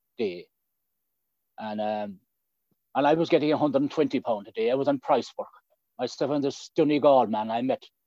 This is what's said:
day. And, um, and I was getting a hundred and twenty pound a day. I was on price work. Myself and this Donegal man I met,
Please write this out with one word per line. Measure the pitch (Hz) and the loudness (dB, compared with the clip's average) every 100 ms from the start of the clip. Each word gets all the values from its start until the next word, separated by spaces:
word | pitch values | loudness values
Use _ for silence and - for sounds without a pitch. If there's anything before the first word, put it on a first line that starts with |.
| _ - | _ -6
day. | 104 87 - _ _ _ _ _ _ _ _ _ _ - | -6 -6 -14 _ _ _ _ _ _ _ _ _ _ -14
And, | 107 107 | -10 -6
um, | 107 107 104 92 _ _ _ _ _ _ _ 127 | -4 -4 -6 -12 _ _ _ _ _ _ _ 0
and | 143 | 2
I | |
was | 160 165 | 2 2
getting | 160 151 | 2 2
a | 143 | 0
hundred | 147 135 | 0 0
and | 143 | 0
twenty | - 147 131 | 0 0 -2
pound | - 104 101 | -2 -6 -6
a | |
day. | - 113 | -4 0
I | |
was | 135 143 | 0 0
on | 139 | -2
price | - - - - | 0 0 0 -10
work. | - - _ _ _ - | -14 -18 _ _ _ -8
Myself | 127 - 139 | -8 -4 -2
and | 147 | -2
this | 139 - - | -2 -6 -6
Donegal | - 151 147 147 135 110 | 0 2 4 6 6 4
man | 107 110 | -2 -2
I | 117 | -2
met, | 131 - - _ | -2 -4 -8 _